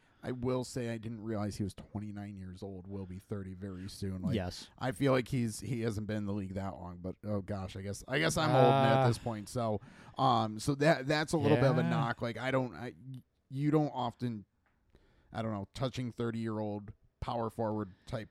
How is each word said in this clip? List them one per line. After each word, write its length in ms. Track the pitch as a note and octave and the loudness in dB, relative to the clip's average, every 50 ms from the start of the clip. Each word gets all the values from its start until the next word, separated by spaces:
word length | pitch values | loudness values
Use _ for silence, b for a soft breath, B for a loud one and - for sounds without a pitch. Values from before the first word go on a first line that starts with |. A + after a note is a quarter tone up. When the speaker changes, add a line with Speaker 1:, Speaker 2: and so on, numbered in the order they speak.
| b b b b | b b b b
Speaker 1:
I 100 | - - | -8 -8
will 300 | B2+ B2+ A#2+ B2+ B2+ B2+ | -6 -4 -2 -2 0 -2
say 280 | B2 - - C3 A#2+ A#2 | -2 -4 -6 -6 -4 -4
I 80 | A#2 A2+ | -6 -6
didn't 240 | G#2+ A2+ A#2 G#2+ | -6 -8 -8 -8
realize 340 | G2+ A2+ A2 G2+ G#2 G2+ F#2+ | -6 -4 -2 -2 -2 -2 -2
he 80 | - G#2 | -2 -4
was 80 | F#2+ | -4
twenty-nine 640 | - - - - - G2+ G#2 G#2+ G2+ G2+ G2+ G2+ G2+ | -6 -10 -12 -8 -8 -8 -6 -6 -8 -10 -10 -10 -10
years 260 | F#2+ F#2 F#2 F2+ F#2+ | -10 -12 -12 -12 -10
old, 240 | G#2 G2 F#2+ F#2 F2 | -10 -10 -10 -10 -10
will 200 | G2 G2+ G2 F#2+ | -10 -8 -8 -8
be 160 | F2+ F2+ G2 - - | -8 -10 -12 -8 -8
thirty 240 | A2 G2+ F#2+ F#2+ F#2+ | -8 -8 -6 -8 -10
very 340 | F2+ G2+ G2 F#2 F2+ F#2+ G2 | -8 -8 -8 -8 -8 -10 -10
soon. 320 | - - G2+ F#2+ F#2 F#2 | -8 -6 -6 -4 -4 -2
Like, 140 | - E3+ A#2+ | 0 2 2
Speaker 2:
Yes. 340 | G2+ F2 F2+ - - - - - - | 2 0 -2 -6 -8 -12 -16 -10 -6
Speaker 1:
I 140 | - C3 | -4 -4
feel 200 | C3 - C3+ C3+ | -2 2 4 4
like 160 | C3 B2+ A#2 - | 4 4 4 2
he's, 300 | C#3 B2 A#2 A2+ G#2 - | 0 0 0 0 -2 -6
he 220 | - G#2 B2 A2+ | -6 -4 -4 -2
hasn't 260 | A2 A#2 G#2 G#2+ G#2+ | 0 -2 -2 -2 -4
been 120 | G2+ G#2+ G#2+ | -4 -2 -2
in 80 | G#2 | -2
the 80 | G2 G2+ | -2 -2
league 220 | G#2+ F#2+ F#2+ F#2 | -2 -4 -4 -4
that 180 | G2 F#2+ G2 - | -4 -4 -6 -6
long, 240 | - F2+ F2 F2 F2 | -8 -10 -12 -10 -8
but, 140 | F2 F#2 - _ - | -8 -8 -8 _ -6
oh 140 | G#2 G#2 G2+ | -4 -2 -2
gosh, 360 | F#2 G2 G#2 F#2+ F#2+ F#2+ - | -2 -4 -6 -6 -6 -8 -8
I 40 | G2 | -8
guess, 240 | F#2+ G2+ G2 - - | -8 -8 -8 -8 -6
I 120 | - C3 D3 | -2 0 2
guess 180 | D#3+ D#3+ - | 2 2 2
I'm 180 | E3+ D#3 - C3 | 2 4 4 6
old 200 | C3 C3 C3+ C3+ | 8 8 8 8
at 300 | C3+ C3+ C3+ C3+ C3+ C3 | 8 6 6 6 6 6
Speaker 2:
Uh. 40 | B2 | 4
Speaker 1:
this 80 | A#2 | 4
point. 320 | - - A#2+ A2 G#2+ G2+ - | 2 -2 -4 -6 -6 -6 -6
So, 320 | - B2+ A2+ A2 G#2 G2+ B B B B B B B B | -2 -2 0 0 0 -2 B B B B B B B B
um, 400 | C3+ C3 A#2+ A2+ A2 G#2+ G#2+ A2 | 4 6 6 6 4 0 -2 -4
so 160 | - D3+ C#3+ | -2 -2 2
that, 340 | C#3 D3 D#3+ D#3+ C3 C3 C#3 | 4 6 6 6 4 4 0
that's 240 | D3+ D3+ D#3 - | 2 2 2 0
a 60 | - D#3+ | 0 2
little 180 | G#2+ A2 D3+ | 4 6 6
bit 140 | A#2+ C3 C3+ | 6 6 6
of 80 | B2 - | 4 4
a 40 | |
Speaker 2:
Yeah. 60 | - - | 2 2
Speaker 1:
knock. 320 | - - A#2 A#2 A#2 - | 2 2 0 0 -2 -2
Like, 160 | - A#2 A2+ | -4 -4 -4
I 140 | A2+ B2+ C3 | -4 -2 2
don't, 240 | C3 C3 B2+ A#2+ - | 2 2 2 0 -4
I, 180 | D2 A#2 B2 - D#2+ A#2+ C3 C3 B2 - _ _ _ _ - | -8 -10 -10 -10 -12 -14 -14 -14 -14 -14 _ _ _ _ -8
you 200 | C3 C3+ D3 D3 | -4 0 2 4
don't 220 | D3 D3+ D3+ C#3 A#2+ | 6 4 4 4 0
often, 500 | B2+ B2 A#2+ - - B2+ B2 A2+ G#2 G#2 _ _ _ _ _ _ _ _ _ _ b b b b b b b | 0 -2 -2 -2 -2 -4 -4 -4 -4 -8 _ _ _ _ _ _ _ _ _ _ b b b b b b b
I 80 | b A2 | b -4
don't 120 | A2+ A2 | -4 -2
know, 140 | G#2+ G2 G2 - - | -2 -4 -6 -8 -6
touching 380 | - C#3 B2+ - B2+ B2+ A#2 | -4 -4 -2 -2 -4 -6 -4
thirty-year-old 800 | - - A#2+ A#2 A2+ A2+ A2+ A2+ G#2+ G#2+ G#2+ G#2+ G#2 G#2 G2+ G2+ - _ _ _ _ - | -4 -2 -2 -2 -2 -2 -2 -2 -2 -2 -2 -2 -4 -6 -8 -10 -16 _ _ _ _ -10
power 280 | - - A#2+ A#2 A2+ A2 | -6 -4 -2 -2 -2 -2
forward 400 | - - A2+ G#2+ G#2+ G#2+ G#2 F#2 F#2+ _ _ | -2 0 0 0 0 0 -2 -4 -8 _ _
type 220 | - - A2+ G#2 - | -8 -8 -8 -8 -8